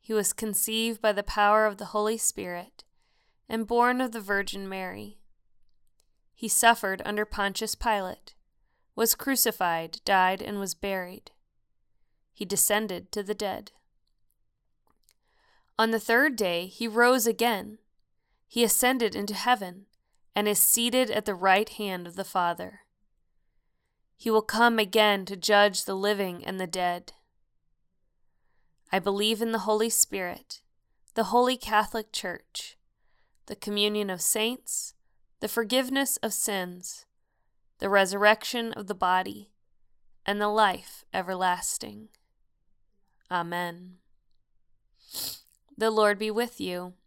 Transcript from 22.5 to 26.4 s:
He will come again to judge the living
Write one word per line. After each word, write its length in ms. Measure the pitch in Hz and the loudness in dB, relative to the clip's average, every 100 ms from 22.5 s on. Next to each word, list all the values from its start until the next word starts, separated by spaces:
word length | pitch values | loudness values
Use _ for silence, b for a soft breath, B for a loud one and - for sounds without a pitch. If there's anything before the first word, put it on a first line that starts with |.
| 175 180 196 _ _ _ _ _ _ _ _ _ _ _ _ _ _ | -2 -8 -14 _ _ _ _ _ _ _ _ _ _ _ _ _ _
He 120 | 226 | 2
will 120 | 220 | 2
come 380 | 214 214 240 226 | 2 4 4 4
again 440 | 208 214 214 202 185 | 2 4 4 4 -2
to 100 | 190 | -6
judge 480 | - 208 208 190 | 4 6 6 2
the 100 | - | -6
living 500 | 190 196 208 190 175 | -2 0 0 -2 -4